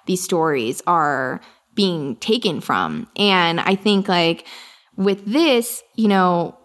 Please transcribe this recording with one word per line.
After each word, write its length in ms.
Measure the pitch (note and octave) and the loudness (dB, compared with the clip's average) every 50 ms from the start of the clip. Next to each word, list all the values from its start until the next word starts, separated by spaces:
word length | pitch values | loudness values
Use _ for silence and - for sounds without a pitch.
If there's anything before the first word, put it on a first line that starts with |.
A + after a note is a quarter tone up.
| _ | _
these 160 | - F#3 F3+ - | -2 -2 -2 -2
stories 580 | - F#3+ E3 D#3+ D#3+ D3 C3 A2 A2+ C#3 - - | -2 0 0 0 2 0 0 -2 -2 -4 -4 -2
are 520 | - F3 E3 D3+ D3 C#3 C3 C3 B2+ C#3 - - - _ _ _ _ - | 0 0 2 2 0 0 -2 -4 -4 -6 -8 -12 -16 _ _ _ _ -2
being 400 | - G3 F#3 F3 D#3+ C#3+ C#3 A#2 | -2 0 0 0 -2 -4 -6 -8
taken 460 | - - - A3 A#3+ A#3 G3+ D3+ G#2+ | -6 -2 -2 -2 0 0 -2 -4 -4
from. 460 | - - C3 F#2 F#2 D#2 D#2 D#2 - - - | -4 -2 -2 -2 -2 -2 -4 -6 -10 -8 -4
And 440 | - G3+ G3+ F#3+ F#3 F3 E3+ E3 E3+ | -2 0 2 2 2 2 2 0 -2
I 160 | - - G3 | 0 0 -2
think, 320 | G3 - G#3+ G3+ G3 F#3+ | 0 2 2 2 2 2
like, 400 | - F#3 F3 E3 E3 E3+ - - - - - - - - _ _ _ _ | 0 0 2 2 0 0 -2 -8 -20 -20 -20 -20 -20 -20 _ _ _ _
with 280 | - F#3+ G3+ G3 G3+ G3+ | -2 0 0 0 -2 -4
this, 580 | G3+ A3 D4+ E4+ D#4 B3+ A#3 A#3+ - - - - _ _ | -2 0 2 4 4 4 2 0 -2 -6 -8 -12 _ _
you 120 | - A3 | 0 2
know, 500 | G#3 G3 F#3+ F#3 F3+ F3 E3+ E3 - - - | 4 4 4 4 4 2 2 -2 -4 -8 -14